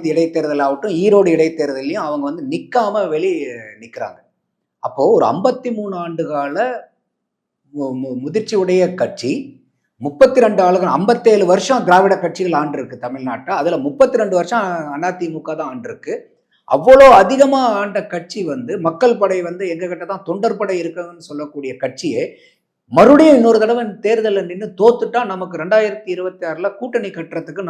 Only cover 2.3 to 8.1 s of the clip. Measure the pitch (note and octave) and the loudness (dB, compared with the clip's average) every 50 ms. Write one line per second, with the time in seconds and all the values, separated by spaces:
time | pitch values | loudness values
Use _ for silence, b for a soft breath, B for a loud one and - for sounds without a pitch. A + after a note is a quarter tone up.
2.3 | D3+ F3 D3 C3 D3 E3+ - - - B3 A3+ G#3 - - G3 E3+ D#3 D#3 F3 F#3+ | -8 -8 -8 -8 -8 -8 -8 -2 -2 0 0 0 -2 -2 -4 -2 -4 -2 -2 -2
3.3 | F3+ D#3+ C#3 B2+ A#2+ A#2 A2 G#2+ G#2 G#2+ A2+ - - B2 A#2 G2+ F2+ _ _ _ | -2 -4 -6 -8 -12 -14 -16 -18 -20 -20 -20 -16 -12 -10 -10 -10 -12 _ _ _
4.3 | _ _ _ _ _ _ _ _ _ _ - B2+ - C#3 C#3 D3 D#3 D3 C3 G#2+ | _ _ _ _ _ _ _ _ _ _ -12 -8 -4 0 2 4 4 4 4 2
5.3 | B2 E3 F#3+ B3+ - - - B3+ A3+ G#3+ G#3 G3+ F#3+ F3 E3+ E3+ E3 D#3+ E3 C#3+ | 0 0 0 -2 -2 -2 -6 -8 -8 -6 -8 -8 -8 -8 -8 -10 -8 -8 -6 -6
6.3 | D3+ C#3+ C#3+ C#3+ D3 F3+ A#3 B3+ B3 G#3+ - _ _ _ _ _ _ _ _ _ | -4 -6 -6 -4 -4 -4 -4 -4 -4 -8 -14 _ _ _ _ _ _ _ _ _
7.3 | _ _ _ _ _ _ _ C3+ C#3+ D3 C#3+ C3+ B2+ B2+ C3 C3+ | _ _ _ _ _ _ _ _ -10 -8 -8 -6 -6 -8 -8 -8